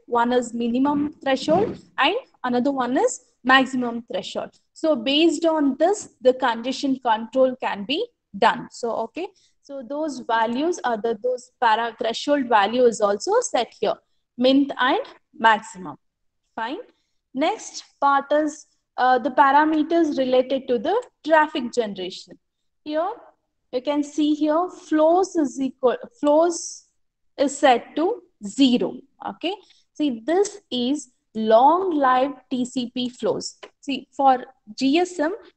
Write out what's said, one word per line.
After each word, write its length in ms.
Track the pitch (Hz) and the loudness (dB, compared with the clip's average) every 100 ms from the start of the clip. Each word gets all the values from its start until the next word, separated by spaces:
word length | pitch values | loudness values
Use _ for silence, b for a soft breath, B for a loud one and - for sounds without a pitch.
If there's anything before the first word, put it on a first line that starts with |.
| - | -4
One 260 | 233 240 | -2 2
is 220 | 247 247 | 0 -2
minimum 600 | 233 233 247 285 294 302 - | -4 -2 0 0 0 -4 -4
threshold 560 | 269 269 294 349 415 - - - | -2 -2 2 2 0 -4 -10 -2
and 180 | 277 453 - _ 247 | 0 -2 -8 _ -4
another 260 | 247 269 | -2 0
one 260 | 269 240 285 | -2 -2 0
is 280 | 494 - _ _ | -2 -4 _ _
maximum 600 | 247 269 262 254 240 233 - | 2 4 4 -2 -6 -8 -8
threshold. 420 | 190 - - - _ _ | -10 -8 -10 -12 _ _
So 220 | - 320 262 | -4 -2 0
based 500 | 240 285 330 294 330 | 0 2 2 2 0
on 300 | 311 277 269 | 2 0 2
this, 320 | 330 415 - _ | 0 0 -6 _
the 120 | 254 | 0
congestion 640 | 254 254 226 254 262 277 262 | 2 -2 -2 -6 -4 -4 -2
control 580 | 240 220 226 262 262 254 | -2 -2 -2 2 2 0
can 220 | 226 196 | -6 -6
be 240 | 196 320 480 _ _ 196 | -4 -4 -6 _ _ 0
done. 320 | 220 - - | 0 0 -8
So, 200 | - 233 | -10 -6
okay. 360 | - 226 302 403 _ _ _ | -6 -8 -10 -12 _ _ _
So 200 | - 277 226 | -18 -16 -10
those 320 | 285 311 254 | -6 -6 -8
values 600 | 233 226 226 240 330 339 247 | -4 -2 0 -2 -2 -2 -4
are 100 | 220 | -4
the, 240 | 233 214 | -4 -4
those 300 | - 254 - _ | -4 -6 -10 _
para 340 | 233 214 233 220 | 2 2 -2 -4
threshold 480 | 233 226 294 285 233 | -6 -4 0 0 2
value 380 | 220 202 247 240 | 2 2 4 2
is 160 | 208 | 4
also 320 | 202 202 359 466 | 0 0 0 0
set 320 | 480 269 226 _ | 0 -2 -4 _
here, 140 | 196 - _ _ _ - | -4 -4 _ _ _ 0
min 340 | 254 277 277 - | 4 4 2 0
and 220 | 254 392 554 - _ - | 0 0 -4 -16 _ 0
maximum. 600 | 226 214 - 190 170 135 _ _ _ _ _ - | 2 2 -2 -16 -14 -16 _ _ _ _ _ -10
Fine. 240 | 226 370 - _ _ _ _ | -8 -10 -14 _ _ _ _
Next 500 | 254 330 453 - - - _ | -4 -4 -4 -10 -18 -20 _
part 320 | 277 277 277 | 0 0 0
is, 340 | 294 311 302 - _ _ - | 0 0 -6 -18 _ _ -2
uh, 240 | 247 254 | 2 2
the 120 | 262 | 2
parameters 880 | 294 277 285 311 311 302 339 311 269 | 2 4 6 4 0 0 2 2 0
related 520 | 254 254 254 269 262 | 2 2 2 -4 -2
to 100 | 240 | -2
the 240 | 294 453 - _ 302 | 0 -2 -4 _ 2
traffic 480 | 311 311 320 240 | 2 2 -2 -4
generation. 680 | 240 214 185 180 - 180 - _ _ _ _ | -4 -4 -6 -10 -12 -18 -20 _ _ _ _
Here 280 | 302 302 370 480 - _ _ _ _ | -8 -4 -4 -8 -18 _ _ _ _
you 80 | 254 | -6
can 200 | 294 294 | -2 -2
see 320 | 285 - 302 | -2 -2 0
here 360 | 294 302 311 359 | 0 0 0 -2
flows 680 | - - 311 311 349 370 339 | -8 -4 2 4 4 2 0
is 240 | 262 269 | -2 -2
equal, 380 | 262 - 240 - - _ | -6 0 0 0 -6 _
flows 640 | 294 302 349 330 - - _ _ _ _ _ - | 2 4 2 0 -10 -16 _ _ _ _ _ -4
is 200 | 277 - | -4 2
set 400 | 285 233 - 294 | 4 4 0 -4
to 260 | 359 494 - _ 202 | -2 -4 -10 _ -10
zero. 500 | 262 269 240 - 254 - _ - | 2 4 4 0 -6 -18 _ -14
Okay. 260 | 202 330 392 b b _ | -8 -8 -8 b b _
See, 280 | - 294 226 233 | -4 -4 -2 -2
this 340 | 349 403 - _ | 0 0 -6 _
is 380 | 247 240 294 - _ _ 220 | -4 -2 -4 -8 _ _ -6
long 560 | 220 220 277 349 381 | 4 6 6 4 0
live 400 | 302 254 254 277 269 _ | 0 2 2 0 -4 _
T 140 | 247 | -6
C 260 | 254 262 240 254 | -6 -6 -8 -6
P 140 | 247 | -8
flows. 480 | 247 196 147 - - - _ | -4 -4 -4 -8 -16 -20 _
See, 260 | - 262 - - | -8 -8 -8 2
for 300 | 269 254 - _ - | 2 2 -2 _ -20
G 260 | - 269 320 | -4 0 2
S 200 | 359 - | 0 -2
M, 160 | 302 415 B | -4 -4 B